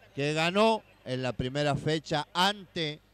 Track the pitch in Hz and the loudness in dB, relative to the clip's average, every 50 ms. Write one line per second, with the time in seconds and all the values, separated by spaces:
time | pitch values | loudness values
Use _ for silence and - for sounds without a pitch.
0 | - - - 139 139 147 156 156 160 175 180 202 220 226 220 208 - _ - _ | -20 -12 -6 -4 -2 -2 0 0 0 2 4 4 4 4 4 2 -2 _ -20 _
1 | - - 127 127 131 123 120 - 127 127 131 143 147 147 139 143 147 151 156 165 | -8 -6 -4 -4 -4 -4 -4 -4 -6 -4 -2 0 2 2 0 0 0 0 -2 -2
2 | - - 165 147 147 - - 175 185 196 208 208 185 - - 175 165 147 151 - | -2 -2 -4 -4 -4 -2 0 2 2 2 0 -2 -8 -10 -6 -6 -4 -4 -6 -10
3 | _ _ | _ _